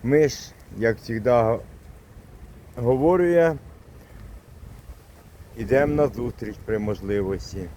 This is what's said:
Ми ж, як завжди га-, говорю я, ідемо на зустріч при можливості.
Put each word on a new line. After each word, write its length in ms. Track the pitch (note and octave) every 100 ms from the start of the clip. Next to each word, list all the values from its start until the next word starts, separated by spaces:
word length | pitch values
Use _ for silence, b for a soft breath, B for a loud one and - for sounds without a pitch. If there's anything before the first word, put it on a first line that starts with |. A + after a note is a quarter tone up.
Ми 260 | A#2 D3 D3
ж, 240 | - - - - G2
як 200 | A2+ A2
завжди 300 | - A2+ A2
га-, 300 | A#2+ A2+ A#2 - - - - - - - - - - - -
говорю 500 | A#2+ C3 D#3 F3+ F3
я, 320 | E3+ E3 D3+ - - - - B B B - - - - - - - - - - - - -
ідемо 380 | G#2 C3+ D3 D3
на 120 | D3
зустріч 480 | G#2+ A#2+ - G#2+ G2+ -
при 140 | G#2+
можливості. 880 | G#2+ G2+ G2 G2+ F#2+ G2 - G2 F2